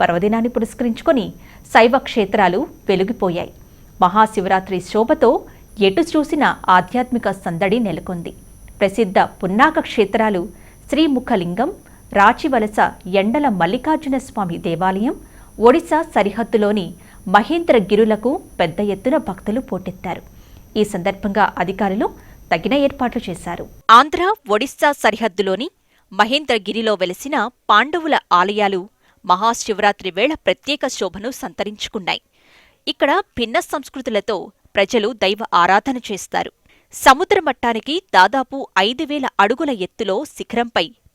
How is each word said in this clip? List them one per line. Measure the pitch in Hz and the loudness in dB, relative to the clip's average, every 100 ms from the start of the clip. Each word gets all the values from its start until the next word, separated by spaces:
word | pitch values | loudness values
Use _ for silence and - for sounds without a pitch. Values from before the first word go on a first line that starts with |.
పర్వదినాన్ని | - 170 202 226 233 | 0 2 0 0 -2
పురస్కరించుకొని | 240 220 - 240 226 - 277 170 - - - - | -2 -4 -2 -4 0 0 0 -2 -8 -20 -20 0
శైవ | 254 233 254 247 | 4 4 4 0
క్షేత్రాలు | 247 196 202 185 180 330 - - | -2 0 2 2 2 -4 -6 -2
వెలుగిపోయాయి. | 185 190 233 190 175 175 - - - - - | 0 0 -2 -2 -2 -6 -12 -20 -20 -20 0
మహాశివరాత్రి | 180 208 214 214 185 190 190 185 185 | 2 4 2 2 0 0 0 -6 -2
శోభతో | 214 233 311 226 339 - - - - 196 | 0 2 4 4 2 -2 -16 -20 0 2
ఎటు | 190 311 | 2 0
చూసినా | 311 285 311 220 - - 185 | 0 0 0 0 0 2 4
ఆధ్యాత్మిక | 180 247 247 240 - 285 | 4 -2 -2 -2 -4 -4
సందడి | 190 165 196 226 214 | -6 -2 0 0 -2
నెలకొంది. | 160 - 175 170 - - - - - | -4 -6 -10 -10 -16 -20 -20 -20 -2
ప్రసిద్ధ | 196 196 208 202 180 - | -2 0 0 2 0 -2
పున్నాక | 185 202 294 311 - | -2 4 4 2 -2
క్షేత్రాలు | - 196 220 220 190 170 - - - - | 0 0 2 0 0 -4 -10 -20 -20 -4
శ్రీముఖలింగం, | 269 320 254 254 220 170 175 277 415 - - - 202 | 0 2 0 0 -2 -2 -2 -4 -4 -16 -20 -4 4
రాచివలస | 202 247 320 254 214 214 180 - 185 196 | 4 4 0 0 0 0 0 -2 -2 0
ఎండల | 196 285 294 190 | 2 2 0 2
మల్లికార్జున | 170 240 311 311 285 262 - | 0 0 -2 -2 -2 -4 -4
స్వామి | - 190 165 175 | -6 -6 -4 -4
దేవాలయం, | 165 185 190 233 - - - - - 226 | -2 0 0 -2 -4 -10 -20 -20 2 4
ఒడిశా | 311 330 302 320 | 4 2 -2 0
సరిహద్దులోని | 233 202 208 196 220 208 208 165 - - - - | 0 0 -2 -2 0 0 0 -4 -10 -20 -16 0
మహేంద్రగిరులకు | 202 220 339 339 254 185 202 220 214 233 302 - - | 2 2 0 2 2 4 4 4 2 0 -4 -6 -4
పెద్ద | 175 156 208 | -2 -2 -4
ఎత్తున | 196 247 302 220 | -2 -2 -2 -2
భక్తులు | 190 - 226 262 | -6 -4 -4 -4
పోటెత్తారు. | 180 185 180 190 - - - - - - 214 | -8 -8 -10 -10 -10 -12 -20 -20 -20 -6 -2
ఈ | 208 | 0
సందర్భంగా | 185 185 196 208 202 196 - | 0 -4 -4 -4 0 0 0
అధికారులు | 180 190 202 196 339 - - - - | -4 -2 -2 -2 -4 -6 -18 -20 -4
తగిన | 170 170 277 277 | -4 0 2 0
ఏర్పాట్లు | 277 247 233 - | 0 -4 -4 -8
చేశారు. | 165 - 175 - - - 233 | -10 -10 -10 -12 -6 6 6
ఆంధ్ర, | 294 349 359 440 - 208 | 6 2 0 -2 0 -2
ఒడిశా | 269 - 302 285 | -2 0 0 2
సరిహద్దులోని | 240 214 226 180 190 190 311 - _ _ _ 190 | 0 0 -2 -2 -2 -2 -4 -12 _ _ _ -2
మహేంద్రగిరిలో | 214 277 294 233 190 208 220 202 | 0 0 0 -2 -2 -4 -2 0
వెలసిన | 180 180 277 294 220 - - | -2 -6 -4 -4 -4 -6 2
పాండవుల | 214 269 339 320 247 - 175 | 2 2 -2 -2 -2 2 2
ఆలయాలు | 185 208 202 190 196 _ _ _ 196 | 2 0 0 -2 -6 _ _ _ -2
మహాశివరాత్రి | 180 220 233 - 196 208 - 185 175 | 0 0 -2 -4 0 0 0 -4 -2
వేళ | 240 311 - | -2 0 -2
ప్రత్యేక | 185 - 285 254 | -2 -4 -4 -4
శోభను | - 190 185 220 269 | -4 -8 -6 -10 -10
సంతరించుకున్నాయి. | 233 160 202 208 - 220 170 - - _ _ _ _ _ - | -12 -8 -8 -8 -10 -8 -6 -6 -10 _ _ _ _ _ -10
ఇక్కడ | - 285 339 - - | -2 0 0 -2 -6
భిన్న | 226 254 - | -4 -4 -4
సంస్కృతులతో | 311 262 269 254 214 196 196 - - _ - | -8 -10 -10 -4 -4 -2 -6 -8 -18 _ -2
ప్రజలు | 202 240 226 247 | 0 0 -2 -2
దైవ | 190 208 220 - | -2 -2 0 2
ఆరాధన | 175 196 247 254 - | 4 4 2 -6 -8
చేస్తారు. | 196 - 180 170 - _ _ _ - | -10 -6 -6 -6 -10 _ _ _ -10
సముద్ర | - 262 370 392 311 | -4 -4 0 -2 -2
మట్టానికి | 254 240 226 233 330 - 190 | -4 -4 -4 -6 -8 -2 2
దాదాపు | 185 269 262 269 254 - 196 | 2 2 -6 -8 -6 -2 -2
ఐదు | 254 302 | -2 -6
వేల | 294 262 - | -6 -4 0
అడుగుల | 202 254 320 233 180 | 0 0 -4 -4 -8
ఎత్తులో | - 208 196 302 | -6 -4 -4 -6
శిఖరంపై | - - 233 233 233 170 - _ | -12 -8 -6 -4 -4 -6 -8 _